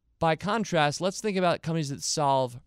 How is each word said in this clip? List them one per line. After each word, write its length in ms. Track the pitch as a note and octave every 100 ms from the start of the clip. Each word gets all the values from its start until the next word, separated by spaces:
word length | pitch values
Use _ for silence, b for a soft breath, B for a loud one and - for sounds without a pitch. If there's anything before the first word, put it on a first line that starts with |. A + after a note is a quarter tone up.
| _ -
By 160 | E3
contrast, 680 | D#3+ F3+ A3+ G3 E3 D3 -
let's 200 | F3+ -
think 160 | G#3+ F#3+
about 260 | F3+ D3
companies 280 | D#3+ E3 C#3
that 120 | C#3
solve 560 | - - C#3+ C3+ B2+ A#2+